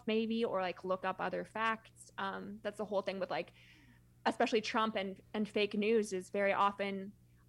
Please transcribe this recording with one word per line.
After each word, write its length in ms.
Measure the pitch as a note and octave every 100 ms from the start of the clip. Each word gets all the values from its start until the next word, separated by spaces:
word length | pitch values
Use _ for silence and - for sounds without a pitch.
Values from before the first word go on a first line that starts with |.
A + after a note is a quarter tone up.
| -
maybe, 380 | A3 A3 A3+
or, 160 | A#3 F#3
like, 220 | F#3 F3
look 200 | F#3 F#3
up 160 | F#3+ F#3
other 240 | F3+ F3
facts. 680 | F3+ G#3+ A3+ A3 - - - -
Um, 400 | G3 F#3+ F#3+ G#3
that's 160 | G#3 G#3
the 60 |
whole 180 | G#3 G3
thing 180 | G3 F#3+
with, 100 | F3+
like, 220 | D#3 - - - - - - - - A3+
especially 340 | - B3 A3
Trump 360 | G#3+ A#3 A3 G#3+
and, 240 | G3 F#3+ -
and 140 | G#3+ G#3
fake 260 | G#3+ G#3
news 380 | G#3 G3+ A3+ G#3
is 180 | F#3 F#3
very 220 | G3+ G3
often, 600 | F#3+ G3+ G3+ G3+ G3 G3 - - -